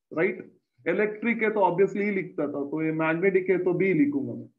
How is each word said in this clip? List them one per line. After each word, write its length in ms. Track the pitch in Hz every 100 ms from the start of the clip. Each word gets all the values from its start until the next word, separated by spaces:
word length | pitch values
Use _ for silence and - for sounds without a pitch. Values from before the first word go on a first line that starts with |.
| -
Right? 260 | 147 190 - - _ _ _ -
Electric 560 | 190 214 - 233 233
है 60 | 220
तो 60 | 214 180
obviously 380 | 170 190 202
ही 80 | 202
लिखता 360 | 190 160 - 143
था, 140 | 143 143
तो 120 | 156
ये 80 | 160 156
magnetic 480 | 160 165 190 185 185
है 80 | 180
तो 100 | 180 170
भी 140 | 190
लिखूंगा 400 | 165 143 143 120
मैं। 140 | 123 117